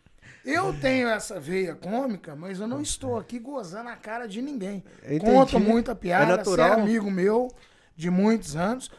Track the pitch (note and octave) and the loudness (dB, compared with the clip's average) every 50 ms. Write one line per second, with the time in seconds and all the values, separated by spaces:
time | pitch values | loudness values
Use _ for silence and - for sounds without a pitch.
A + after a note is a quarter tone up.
0 | _ _ _ _ _ - - - - B3+ D4 E4+ F#4+ F#4+ - D4 C#4+ C4 C4 C4 | _ _ _ _ _ -20 -20 -16 -8 -4 -2 -2 -2 -2 -4 -2 -2 0 0 0
1 | B3 A#3 A3 G3+ - - G#3+ F3+ C3+ D3+ F3+ F#3+ F#3+ E3+ D3+ - - F3 G#3+ B3 | 0 0 -2 -4 -6 -8 -12 -12 -8 -6 -4 -4 -4 -4 -6 -10 -8 -6 -4 -4
2 | C#4 C4 G#3 F3 - E3 C#3+ D3 E3+ F#3+ G3 F3+ G#3+ A3+ B3+ D4 D4+ D4+ - - | -4 -4 -6 -8 -10 -16 -16 -14 -12 -12 -10 -10 -8 -8 -6 -6 -6 -6 -8 -8
3 | C4+ B3+ A#3+ A3 F3 - A#3 B3 A3 C4+ C#4+ C4 G#3 D#3+ F3 A3 A#3+ A#3+ A3 F3 | -6 -6 -6 -6 -8 -10 -14 -14 -12 -10 -12 -12 -12 -12 -14 -14 -14 -14 -16 -16
4 | - G#3 A3 A#3+ B3 G#3+ F#3 A3+ B3+ D4 C#4+ A#3 F3+ G3 G3+ F#3+ - - - - | -12 -12 -10 -10 -10 -10 -10 -8 -8 -8 -8 -8 -8 -8 -10 -10 -12 -16 -20 -18
5 | - - C#3+ D#3 F#3+ A3+ B3+ C4+ C4 - C4+ A#3 G#3+ G#3+ A3+ A#3 A3 - A3+ - | -8 -4 -4 0 4 8 8 8 8 8 6 2 4 4 4 2 2 -2 -6 -6
6 | - F3 E3+ F#3+ - - F3+ F#3 G3 G#3 F#3 E3 D#3+ F3+ G#3 A3+ G#3 G#3 A3+ A3+ | -4 0 2 4 4 4 4 2 2 2 4 4 6 6 6 4 4 2 0 0
7 | G3+ G3+ G3 F3+ F3+ G3+ G#3+ A#3 B3+ B3+ - - - _ _ _ _ _ _ D#3+ | 0 -2 -2 0 2 2 2 2 0 -2 -6 -16 -20 _ _ _ _ _ _ -6
8 | D#3 F3+ F3+ F#3 G3+ G#3+ A3+ A3 F#3 D3+ C#3+ D#3 F3 G#3 B3 C4 B3+ - - | -2 0 2 4 4 4 2 2 -2 -6 -6 -4 -2 -2 -4 -6 -8 -16 -20